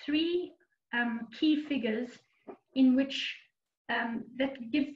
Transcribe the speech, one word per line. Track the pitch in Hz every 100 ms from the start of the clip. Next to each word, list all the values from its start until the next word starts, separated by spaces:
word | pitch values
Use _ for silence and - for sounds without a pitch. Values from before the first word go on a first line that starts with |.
three, | - 302 339 349 349 - _ _ -
um, | 240 240 226 - -
key | 311 302
figures | - 269 220 220 247 - _ _ - - _
in | 269 262 254
which, | 269 - - - _ _ _ _ -
um, | 233 233 233 - -
that | 269 - -
gives | 294 -